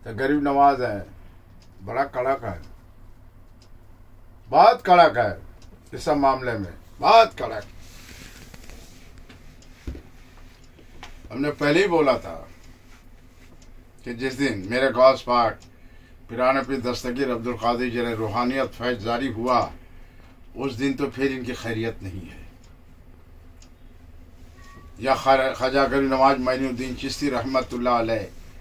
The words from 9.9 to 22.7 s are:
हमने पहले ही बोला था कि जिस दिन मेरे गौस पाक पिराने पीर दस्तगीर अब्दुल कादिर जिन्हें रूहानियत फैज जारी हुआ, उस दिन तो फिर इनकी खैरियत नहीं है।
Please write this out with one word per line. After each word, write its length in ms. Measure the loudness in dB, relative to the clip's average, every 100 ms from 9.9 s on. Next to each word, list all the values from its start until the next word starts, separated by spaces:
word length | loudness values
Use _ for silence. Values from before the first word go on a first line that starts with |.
| -14 -16 -20 -20 -20 -20 -20 -20 -20 -20 -20 -20 -18 -12
हमने 180 | -6 -4
पहले 300 | -2 2 4
ही 80 | 4
बोला 300 | 4 4 2
था 300 | -2 -14 -16 -20 -20 -20 -20 -20 -20 -20 -20 -20 -20 -20 -20 -20 -20 -16
कि 100 | -12
जिस 200 | -6 -6
दिन 320 | -2 -2 -2 -4
मेरे 200 | 0 2
गौस 320 | 6 6 6
पाक 380 | 2 2 2 -2 -14 -20 -20 -20 -20 -20 -10
पिराने 340 | 0 2 2
पीर 180 | -2 -4
दस्तगीर 500 | -4 -4 -6 -4 -2
अब्दुल 240 | -4 -6
कादिर 380 | -4 -2 0 -2
जिन्हें 220 | -2 -4
रूहानियत 520 | -4 -4 -2 -2 -2 -4
फैज 320 | -6 -6 -6
जारी 300 | -4 -4 -4
हुआ, 440 | -4 0 0 -2 -8 -20 -20 -20 -20 -20 -20 -18 -8
उस 160 | -8
दिन 220 | -4 -4
तो 160 | -2 -4
फिर 220 | -2 -2
इनकी 200 | -2 -8
खैरियत 500 | -8 -6 -6 -6 -8
नहीं 180 | -12 -12
है। 240 | -14 -16 -20 -20 -20